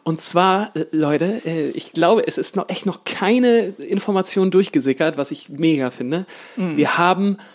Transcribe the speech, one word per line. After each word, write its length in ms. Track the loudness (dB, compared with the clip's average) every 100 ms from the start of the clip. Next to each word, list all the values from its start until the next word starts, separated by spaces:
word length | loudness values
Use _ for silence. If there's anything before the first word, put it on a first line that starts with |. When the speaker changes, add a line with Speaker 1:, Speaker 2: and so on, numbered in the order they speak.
Speaker 1:
Und 200 | -6 -2
zwar, 520 | 0 4 4 4 0
äh, 120 | -6 -4
Leute, 500 | 0 0 2 0 -2
äh, 240 | -4 -4 -4
ich 200 | -6 -8
glaube, 340 | 0 4 4 2
es 120 | -2
ist 180 | -4 -4
noch 140 | -4
echt 160 | -4 -6
noch 180 | -6
keine 600 | -6 -2 2 4 4 4 0
Information 840 | -6 -4 -4 0 0 0 0 2
durchgesickert, 680 | 4 4 2 0 0 0 -2
was 120 | -6
ich 200 | -8 -12
mega 400 | -2 0 0 -2
finde. 340 | -4 -6 -6 -6 -14 -14 -6
Speaker 2:
Mhm. 220 | -4 0
Speaker 1:
Wir 180 | 0 2
haben 400 | 2 2 0 -2 -8